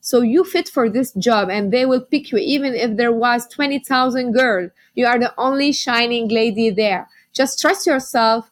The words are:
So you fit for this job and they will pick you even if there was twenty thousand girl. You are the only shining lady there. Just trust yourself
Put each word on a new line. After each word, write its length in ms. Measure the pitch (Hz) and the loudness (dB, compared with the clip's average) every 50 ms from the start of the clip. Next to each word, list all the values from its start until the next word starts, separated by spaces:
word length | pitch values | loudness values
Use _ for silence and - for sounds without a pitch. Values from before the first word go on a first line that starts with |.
So 200 | - - - 240 | -6 2 2 2
you 220 | 247 226 233 330 381 | 2 4 2 2 2
fit 240 | - - 339 349 - | 2 0 -4 -4 -2
for 220 | - 294 240 226 | -2 0 0 0
this 240 | 196 247 269 - - | 0 -2 -4 -2 -4
job 360 | 196 185 233 226 214 202 185 | -2 0 2 2 2 2 0
and 220 | 185 208 208 196 | -2 -2 -2 0
they 140 | 196 247 262 | 0 0 2
will 160 | 262 254 254 | 2 0 0
pick 300 | 254 _ - 294 - - | 0 _ -4 -4 -2 -2
you 60 | - 208 | -2 -2
even 380 | - - 269 294 277 269 247 | 0 0 -2 0 -2 -2 -2
if 220 | 214 214 240 214 202 | -2 -2 -2 0 0
there 160 | 240 233 233 | 0 0 2
was 340 | 226 233 240 240 240 240 - | 2 2 2 0 0 -2 -6
twenty 320 | - - 294 277 277 277 | -6 -4 -2 -2 -2 -4
thousand 540 | - - 269 254 254 262 233 262 254 247 220 | -4 -2 0 0 2 2 0 -2 -2 0 2
girl. 360 | 247 262 247 214 185 180 175 _ _ _ _ _ | 2 2 2 2 0 -2 -6 _ _ _ _ _
You 100 | - 247 | 0 2
are 140 | 240 247 247 | 2 2 2
the 140 | 240 247 - - | 0 -2 -2 -2
only 340 | 240 262 269 277 285 294 | -2 0 0 2 0 0
shining 560 | 269 - - 262 240 233 240 240 240 240 233 214 | 0 -2 -2 -2 0 0 0 0 0 -2 -2 0
lady 420 | 220 226 220 233 202 208 226 220 | 0 0 0 0 0 0 0 0
there. 360 | 196 185 220 208 190 180 - _ _ - _ _ | 0 0 0 0 0 -2 -6 _ _ -20 _ _
Just 300 | _ - 262 269 - - | _ -2 -2 -2 -2 -4
trust 260 | - 302 392 381 - 370 | -2 -2 -2 -2 0 0
yourself 640 | 294 262 262 - - 247 226 226 226 233 226 _ | 0 0 -2 -4 -2 0 2 2 0 0 -4 _